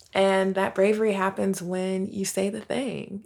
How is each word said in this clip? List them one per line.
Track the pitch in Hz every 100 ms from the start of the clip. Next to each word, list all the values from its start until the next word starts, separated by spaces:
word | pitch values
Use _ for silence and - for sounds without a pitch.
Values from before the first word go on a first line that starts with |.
| -
And | - 190 190 190 190
that | 285 -
bravery | 196 214 220
happens | 196 190 190 196 190
when | 175 185 185 190 190
you | 196
say | 190 - 196
the | 220
thing. | - 247 262 - - 202